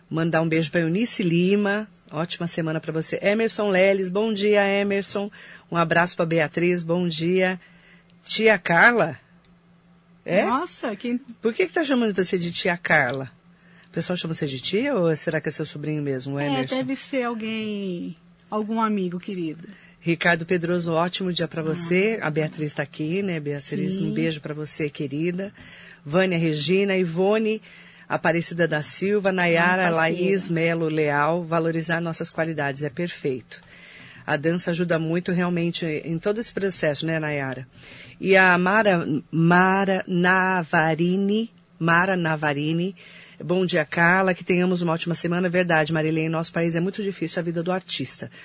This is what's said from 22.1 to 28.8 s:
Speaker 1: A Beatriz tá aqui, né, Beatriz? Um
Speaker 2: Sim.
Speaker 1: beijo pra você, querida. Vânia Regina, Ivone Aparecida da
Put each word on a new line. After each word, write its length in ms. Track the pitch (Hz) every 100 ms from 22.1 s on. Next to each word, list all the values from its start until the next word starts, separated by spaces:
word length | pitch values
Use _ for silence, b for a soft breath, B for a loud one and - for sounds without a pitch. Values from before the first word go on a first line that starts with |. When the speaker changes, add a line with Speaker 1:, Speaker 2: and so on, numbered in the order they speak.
| 226
Speaker 1:
A 80 | 156
Beatriz 420 | 151 156 - 151
tá 100 | -
aqui, 400 | 143 - 156 185
né, 160 | 202 170
Beatriz? 560 | 143 143 139 214 185 190
Um 60 | 160
Speaker 2:
Sim. 60 |
Speaker 1:
beijo 260 | 156 160 156
pra 140 | 151
você, 340 | 151 151 - 151
querida. 600 | - 147 143 170 180 196 - B B B B
Vânia 340 | 143 165 190 170
Regina, 580 | 165 151 147 185 202 190
Ivone 640 | 185 160 190 220 220 214 - B B B B
Aparecida 600 | 156 180 165 165 175 165
da 140 | 156